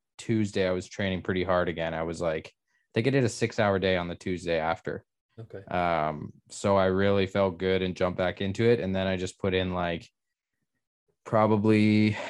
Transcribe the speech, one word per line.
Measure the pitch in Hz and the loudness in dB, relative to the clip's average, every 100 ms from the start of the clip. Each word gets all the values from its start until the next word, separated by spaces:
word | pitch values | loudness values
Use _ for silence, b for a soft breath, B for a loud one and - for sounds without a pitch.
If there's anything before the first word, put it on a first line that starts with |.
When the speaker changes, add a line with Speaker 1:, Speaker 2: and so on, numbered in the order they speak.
| _ - | _ -12
Speaker 1:
Tuesday, | - 110 104 101 92 | -2 0 0 0 0
I | |
was | 92 - | 0 -4
training | - 98 90 | -6 -4 -2
pretty | 92 92 | -2 -2
hard | 87 90 87 | 2 2 0
again. | 80 82 | -2 -4
I | 80 | -4
was | 82 82 | -6 -4
like, | 85 78 - | -4 -4 -8
I | _ _ _ _ | _ _ _ _
think | 117 120 | -2 0
I | |
did | 139 | 2
a | 117 | 2
six-hour | - 117 - 104 98 | 0 -4 0 2 2
day | 95 90 | 2 0
on | 87 | -2
the | |
Tuesday | 85 98 90 85 82 | -6 -6 -6 -2 -2
after. | 80 82 - - - _ _ - | -2 -4 -6 -10 -12 _ _ -20
Speaker 2:
Okay. | 110 98 101 | -16 -16 -6
Speaker 1:
Um, | 90 87 82 76 76 - - - | -2 0 0 -2 -4 -10 -16 -20
so | - 104 98 | -6 0 2
I | 95 | 2
really | 95 101 101 92 | 2 2 2 0
felt | 101 98 82 | 0 0 0
good | 95 95 | 0 0
and | 92 87 | 0 -2
jumped | 90 90 | -2 0
back | 90 - | -4 -2
into | 98 95 | -4 0
it. | 117 120 | 2 2
And | 95 | 0
then | 95 95 | -2 -2
I | 92 | -2
just | 90 - | -4 -4
put | 98 | -2
in, | 92 92 | 0 -2
like, | 90 87 82 - _ _ _ _ _ _ _ _ _ _ _ | -2 -2 -4 -10 _ _ _ _ _ _ _ _ _ _ _
probably, | - 113 107 107 107 107 107 107 107 107 B | -2 2 4 4 4 6 6 6 4 2 B